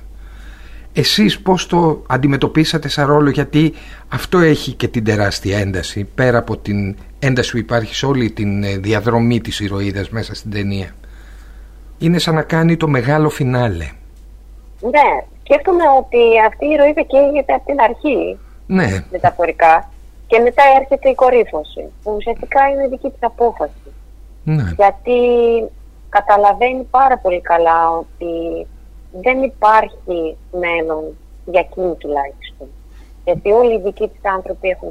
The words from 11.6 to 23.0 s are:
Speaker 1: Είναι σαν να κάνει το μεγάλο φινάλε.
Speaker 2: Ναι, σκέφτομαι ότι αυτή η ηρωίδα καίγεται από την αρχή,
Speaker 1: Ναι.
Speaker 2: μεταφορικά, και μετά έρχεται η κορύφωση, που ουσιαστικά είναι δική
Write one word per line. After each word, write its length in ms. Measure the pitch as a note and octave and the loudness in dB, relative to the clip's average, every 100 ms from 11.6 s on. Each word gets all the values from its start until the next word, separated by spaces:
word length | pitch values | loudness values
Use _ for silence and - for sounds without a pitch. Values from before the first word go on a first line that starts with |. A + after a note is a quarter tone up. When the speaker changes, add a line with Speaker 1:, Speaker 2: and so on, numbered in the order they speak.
| - - - - | -20 -20 -20 -4
Speaker 1:
Είναι 200 | D#3+ F3 | 0 0
σαν 160 | E3 | 0
να 80 | D#3+ | -2
κάνει 340 | D3+ D#3+ E3 E3 | 0 0 2 2
το 120 | D#3+ | 0
μεγάλο 400 | D3 A#2+ D3+ D3+ | 0 2 2 0
φινάλε. 600 | - C3 B2+ A#2+ F2 D2+ - - - - - - - - - | 0 -2 0 0 -2 -8 -14 -20 -20 -20 -20 -20 -20 -20 -10
Speaker 2:
Ναι, 260 | G#3+ C#4+ B3+ D3+ - - | 0 4 4 2 -4 -10
σκέφτομαι 380 | - C#4+ D4 F4 D#4+ C4+ | 0 0 2 2 4 4
ότι 200 | B3+ A#3+ A#3 A3+ G#3+ | 4 2 4 6 4
αυτή 180 | - C#4+ | 0 0
η 40 | |
ηρωίδα 320 | D4+ C#4+ D4+ | 4 4 2
καίγεται 500 | D4 C4+ C#4 D4 C4+ | 0 4 4 2 0
από 140 | C4 - | -2 -2
την 140 | C#4 | 0
αρχή, 580 | A3+ A#3 D4+ A3+ E3+ G3 - - - | 0 0 -2 -2 -4 -8 -16 -18 -4
Speaker 1:
Ναι. 380 | F#3 D3 F#2+ - | 0 0 -2 -6
Speaker 2:
μεταφορικά, 800 | F3+ F3 - E3+ D#3+ E3+ E3 - - - - - | -2 0 0 -2 2 4 4 2 -16 -20 -20 0
και 120 | A3+ | 2
μετά 240 | A#3+ B3 C#4 C4+ | 2 4 6 6
έρχεται 280 | C4+ C4+ C4+ | 4 0 0
η 60 | |
κορύφωση, 720 | B3+ B3+ B3 G#3+ D#3 D3+ - D3+ - | 2 4 4 0 -4 -10 -12 -16 -12
που 100 | - G#3+ | -8 -6
ουσιαστικά 520 | A#3 A#3 - C#4 C#4 | -6 -8 -2 2 2
είναι 180 | C#4 C4+ | 2 -2
δική 200 | B3+ | -4